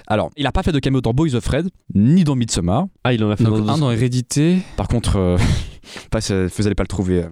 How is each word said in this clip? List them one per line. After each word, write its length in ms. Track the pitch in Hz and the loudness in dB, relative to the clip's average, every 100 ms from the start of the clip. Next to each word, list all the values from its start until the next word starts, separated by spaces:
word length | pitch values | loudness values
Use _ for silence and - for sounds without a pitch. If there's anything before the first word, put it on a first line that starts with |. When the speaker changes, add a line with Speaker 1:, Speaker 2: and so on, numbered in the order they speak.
| - | -4
Speaker 1:
Alors, 220 | 107 82 - | -2 -2 -4
il 100 | 139 | -4
a 60 | |
pas 100 | 190 | -2
fait 120 | 190 | 0
de 60 | 143 | 0
caméo 200 | 135 131 | 2 0
dans 140 | 117 | 0
Boys 220 | 127 165 123 | 0 0 0
of 120 | - | -2
Red, 220 | 135 180 _ - | -2 -4 _ -4
ni 320 | 95 113 185 156 | 2 4 4 4
dans 100 | 131 | 0
Midsommar. 520 | 113 - 85 113 190 _ 127 | -2 -2 0 0 -2 _ -2
Speaker 2:
Ah, 80 | |
il 100 | 117 | 0
en 60 | 107 | 0
a 80 | 101 | 2
fait 80 | 113 | 2
Speaker 3:
Donc 200 | 107 107 | 2 0
Speaker 2:
dans 100 | 156 | 0
Speaker 3:
un 20 | |
dans 140 | 139 | 0
Hérédité. 680 | 113 127 127 120 143 160 185 - - | 0 0 -2 -2 0 2 0 -2 -6
Speaker 1:
Par 140 | 98 | -2
contre, 260 | 120 - - | -2 0 0
euh, 220 | 92 90 - - - | 2 2 2 0 -4
<laughs> 380 | - - - - | -12 -20 -18 -6
pas, 80 | 113 | -6
ça, 280 | - 95 92 | -2 -2 -2
vous 180 | - 104 | 0 -2
allez 100 | 98 | 0
pas 80 | |
le 40 | 95 | -2
trouver. 340 | - 92 90 85 | -2 0 0 -2